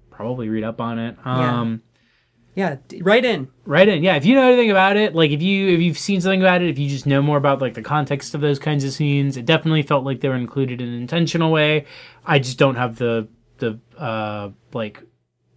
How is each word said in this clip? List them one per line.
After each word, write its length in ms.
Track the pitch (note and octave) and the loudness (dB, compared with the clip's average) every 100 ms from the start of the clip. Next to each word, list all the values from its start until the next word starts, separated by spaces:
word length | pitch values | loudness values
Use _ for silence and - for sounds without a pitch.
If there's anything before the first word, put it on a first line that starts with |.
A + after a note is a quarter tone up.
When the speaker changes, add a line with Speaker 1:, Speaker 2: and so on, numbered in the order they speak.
| _ | _
Speaker 1:
probably 380 | - A2 B2+ A2 | -12 -10 -8 -4
read 140 | A2 | -4
up 160 | A2 A2+ | -6 -6
on 180 | A#2 A#2 | -8 -6
it. 180 | A2+ - B2+ | -8 -8 -4
Speaker 2:
Yeah. 340 | B2+ B2 A#2+ | 0 0 0
Speaker 1:
Um, 200 | A#2 A2+ - _ _ _ _ _ _ - | -2 -6 -10 _ _ _ _ _ _ -4
Speaker 2:
Yeah, 220 | F#3 C#3 - | -4 -6 -12
d-, 140 | - | -6
write 240 | F3 A#3 B3+ | 2 2 2
in. 240 | F3+ C3+ _ - | -2 -6 _ 0
Speaker 1:
Write 240 | D3 G3+ | 4 6
in. 120 | E3+ | 4
Yeah, 140 | F3+ D3+ | 2 2
if 100 | D#3+ | 4
you 80 | |
know 140 | C4+ B3+ | 6 6
anything 240 | B3 A3+ | 6 4
about 240 | F#3+ F#3+ G3+ | 4 4 4
it, 180 | G#3+ | 2
like, 180 | D#3+ D#3 | 2 2
if 100 | D3 | 2
you, 260 | F3+ G3 G3 | 0 0 2
if 120 | F3 | 2
you've 160 | F3 D#3+ | 2 -2
seen 240 | - F#3+ | -2 -2
something 200 | F#3 F#3+ | 0 2
about 200 | F#3 F3+ | 2 2
it, 80 | F3 | 0
if 100 | C#3 | -2
you 80 | C#3+ | -4
just 160 | C#3 C#3+ | -4 0
know 160 | C#3 | 2
more 160 | D3 D3 | 2 2
about, 240 | C#3+ C3+ | 2 0
like, 120 | B2+ | -2
the 80 | A2+ | -6
context 520 | A2+ D3+ C3+ C#3+ - | -4 -4 -2 -6 -6
of 80 | D3+ | -4
those 180 | D3 C#3+ | -2 -2
kinds 240 | D#3 D3 C#3 | -2 -2 -4
of 80 | |
scenes, 420 | C3+ D3 C#3+ C#3 B2 | -2 0 0 -2 -2
it 100 | A#2 | 0
definitely 360 | C#3+ D#3+ D#3 | 0 2 0
felt 220 | D3+ C#3+ C3+ | 0 -2 -2
like 160 | C3 | -4
they 80 | C#3 | -2
were 60 | B2+ | -2
included 460 | A#2+ C#3 C3 B2 | -4 -4 -4 -4
in 60 | B2 | -8
an 80 | A#2+ | -8
intentional 560 | B2 E3+ E3 E3+ D#3+ | -6 -2 -2 0 0
way. 340 | D#3 D3+ D3+ D3+ - - - - | 2 2 0 -4 -14 -20 -16 0
I 140 | D3 | 0
just 180 | B2+ - | 0 2
don't 180 | C#3 A#2+ | 0 2
have 220 | B2 A2+ | -4 -4
the, 300 | A#2+ A2+ A2 _ _ _ | -2 -2 -4 _ _ _
the, 220 | A#2+ A2 _ - | -8 -8 _ -12
uh, 540 | C3 A2 G#2+ G#2 G2+ - _ | -8 -6 -6 -8 -12 -14 _
like, 300 | A#2+ G#2+ - - _ _ _ _ | -10 -10 -12 -20 _ _ _ _